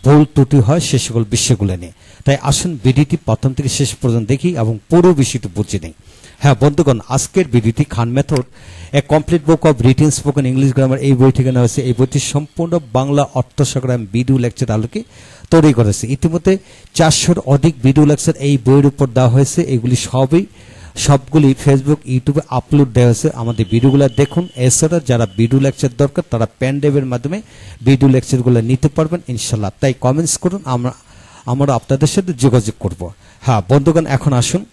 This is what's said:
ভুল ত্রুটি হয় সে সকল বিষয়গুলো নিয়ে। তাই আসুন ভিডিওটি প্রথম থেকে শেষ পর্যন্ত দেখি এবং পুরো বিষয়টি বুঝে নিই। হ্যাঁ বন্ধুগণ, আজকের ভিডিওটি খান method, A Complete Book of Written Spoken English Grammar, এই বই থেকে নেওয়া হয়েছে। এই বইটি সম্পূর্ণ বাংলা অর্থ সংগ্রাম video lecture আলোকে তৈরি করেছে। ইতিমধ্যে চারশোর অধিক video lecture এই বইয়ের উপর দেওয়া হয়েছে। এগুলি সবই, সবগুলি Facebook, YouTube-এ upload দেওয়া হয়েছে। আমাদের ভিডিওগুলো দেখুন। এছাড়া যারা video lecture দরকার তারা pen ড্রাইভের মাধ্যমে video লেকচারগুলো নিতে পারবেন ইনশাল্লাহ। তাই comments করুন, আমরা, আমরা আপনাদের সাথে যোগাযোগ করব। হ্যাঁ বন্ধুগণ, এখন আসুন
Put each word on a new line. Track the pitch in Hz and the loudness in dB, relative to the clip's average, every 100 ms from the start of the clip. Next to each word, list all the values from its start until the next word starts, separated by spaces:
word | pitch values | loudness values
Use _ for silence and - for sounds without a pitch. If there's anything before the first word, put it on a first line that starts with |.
ভুল | 127 147 151 | 4 4 4
ত্রুটি | - 131 143 | 2 2 2
হয় | 107 165 | 2 0
সে | - 131 | 0 -4
সকল | - 113 | -2 -4
বিষয়গুলো | 107 117 - 127 101 90 | -2 -4 -2 -2 -2 -4
নিয়ে। | 82 - _ - - | -12 -20 _ -6 -2
তাই | 139 | -2
আসুন | 139 139 180 151 | -2 -2 -4 -2
ভিডিওটি | 127 131 151 - | 0 0 0 -2
প্রথম | - 110 135 | -4 -2 -2
থেকে | 127 135 | -4 -6
শেষ | - 139 - | -4 -4 -4
পর্যন্ত | 131 117 107 | -2 -2 -2
দেখি | 139 180 160 | -2 -2 -2
এবং | 110 110 _ | -4 -6 _
পুরো | 165 175 | 2 4
বিষয়টি | 156 131 123 104 90 | 2 0 -4 -8 -6
বুঝে | 104 98 | -6 -6
নিই। | 82 - - - - - | -10 -20 -20 -20 -20 -2
হ্যাঁ | 139 104 | 0 2
বন্ধুগণ, | 147 147 143 117 - | 0 2 0 0 -2
আজকের | 131 - 196 165 | -6 -2 -2 0
ভিডিওটি | 123 113 113 | 0 0 -2
খান | 147 - 117 | -4 -2 -2
method, | 127 - 147 - - - - - | -2 -2 -4 -4 -14 -20 -20 -4
A | 143 - | -4 0
Complete | 151 151 170 143 | -2 0 -2 2
Book | 160 | 2
of | 160 131 | 2 4
Written | 117 127 151 | 2 4 2
Spoken | 139 143 143 | 0 -2 -2
English | 131 131 139 | -2 0 0
Grammar, | 135 131 131 | 2 0 0
এই | 135 | 0
বই | 127 131 | 4 4
থেকে | 127 127 | 4 0
নেওয়া | 127 | 2
হয়েছে। | 123 - | 0 0
এই | 131 113 | -4 -2
বইটি | 123 143 | -2 -2
সম্পূর্ণ | - 143 147 - 170 170 131 | -4 -6 -6 -8 -4 -4 -2
বাংলা | 120 135 143 139 | -4 0 0 -2
অর্থ | 131 - - | -4 -6 -2
সংগ্রাম | 135 139 127 123 104 | -2 -2 -4 -4 -4
video | 110 127 131 | -4 0 0
lecture | 120 - 123 | 0 -4 -4
আলোকে | 107 110 214 233 - - - - | -2 -4 -8 -12 -20 -20 -20 0
তৈরি | 165 156 | 4 4
করেছে। | 117 107 98 113 | 4 0 0 -4
ইতিমধ্যে | 135 165 165 175 190 - - - | -2 -2 -2 0 -2 -4 -20 -12
চারশোর | - 160 - - 170 - | 0 2 2 0 0 2
অধিক | 139 160 147 | 2 2 2
video | 131 135 147 | 2 4 4
lecture | 147 - - | 2 -2 -2
এই | 143 139 117 | 0 0 4
বইয়ের | 139 143 | 4 4
উপর | - 135 | 2 -2
দেওয়া | 117 127 | 2 2
হয়েছে। | 123 139 - | 2 2 0
এগুলি | 170 127 117 127 | -2 -2 0 -2
সবই, | - 127 131 160 202 - - - - - | -2 -2 2 2 0 -12 -20 -20 -20 -6
সবগুলি | - 135 - 156 139 135 143 | 0 0 2 2 2 2 2
Facebook, | 139 135 151 - | 2 2 -2 -2
YouTube-এ | 127 135 143 - | -4 -2 -4 -4
upload | 127 - 147 135 | -6 0 2 2
দেওয়া | 113 123 | 4 2
হয়েছে। | 117 156 | 2 -2
আমাদের | - 117 110 101 | -4 -6 -4 -2
ভিডিওগুলো | 117 131 139 139 | 2 2 4 2
দেখুন। | 120 143 170 180 - | 2 0 0 -6 -2
এছাড়া | 127 - 156 170 143 | 0 0 0 -2 0
যারা | 120 110 92 | -2 -2 -2
video | 113 135 | 0 2
lecture | 139 - 139 117 | 0 -2 -6 0
দরকার | 143 156 - | -2 -2 -6
তারা | 117 110 _ | -4 -4 _
pen | 131 143 | -6 -2
ড্রাইভের | 147 143 131 | 0 0 -2
মাধ্যমে | 123 139 196 - - - - | -6 -6 -8 -12 -20 -20 -4
video | 117 135 139 | 0 4 4
লেকচারগুলো | 131 - 131 123 120 | 2 0 -2 2 0
নিতে | 113 123 - | 0 0 0
পারবেন | - 156 175 - | 0 -4 -4 -8
ইনশাল্লাহ। | 120 - 117 101 - | -8 -6 -4 -6 -2
তাই | 139 | -4
comments | 123 127 143 165 - | 0 -2 -2 -2 -2
করুন, | 180 196 156 | -4 -4 -6
আমরা, | 123 123 - _ - - - - | -4 -4 -8 _ -20 -20 -16 -6
আমরা | 127 143 120 | -2 0 -2
আপনাদের | - 135 147 | -2 -2 0
সাথে | - 185 | -2 -4
যোগাযোগ | 135 131 120 104 - | 0 2 2 -2 -6
করব। | 98 85 90 - - _ | -8 -8 -14 -14 -20 _
হ্যাঁ | - 113 90 | -2 -2 0
বন্ধুগণ, | 139 143 160 160 | 0 2 0 0
এখন | 135 151 | -2 0
আসুন | 127 120 190 208 | 0 -2 -4 -6